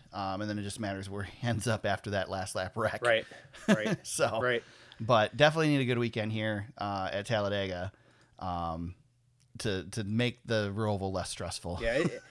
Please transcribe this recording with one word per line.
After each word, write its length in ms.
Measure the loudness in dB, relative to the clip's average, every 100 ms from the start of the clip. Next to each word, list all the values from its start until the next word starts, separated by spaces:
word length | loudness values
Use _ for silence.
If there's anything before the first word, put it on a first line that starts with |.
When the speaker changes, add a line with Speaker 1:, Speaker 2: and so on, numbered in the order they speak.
| -12
Speaker 1:
Um, 280 | -6 -4 -4
and 80 | -4
then 100 | -4
it 40 |
just 160 | -6 -6
matters 300 | -4 -4 -6
where 140 | -6
he 80 | -8 -6
<laughs> 100 | -2
ends 200 | -2 0
up 180 | 0 0
after 260 | -2 0
that 180 | -2 -2
last 260 | -4 -4 -4
lap 180 | -4 0
wreck. 260 | -2 2
Speaker 2:
Right, 220 | 2 2 2 -12 -20 -4 2
right, 300 | 2 2 -4
Speaker 1:
<laughs> 40 |
So, 360 | -4 0 0 2
Speaker 2:
right. 220 | 0 0 -2 -16 -18 -6
Speaker 1:
but 360 | 4 6 6 6
definitely 340 | 6 6 4
need 120 | 4
a 40 | 4
good 120 | 2
weekend 340 | 0 0 -2
here, 360 | -2 -2 -2 -4 -6
uh, 320 | -4 -2 -2
at 140 | -2 0
Talladega, 680 | 0 2 0 0 -2 -6 -8 _ -20 _ -8
um, 580 | -4 -2 -2 -4 -6 -10 _ _ _ _ _ -6
to, 260 | -2 -2 -4
to 140 | -6 -2
make 340 | 0 0 -2 -2
the 260 | 0 0
Roval 380 | 0 0 0 -2
less 180 | -4 -4
stressful. 500 | -6 -6 -6 -6 -2
Speaker 2:
Yeah, 140 | 0 2
it, 260 | 2 -2 -10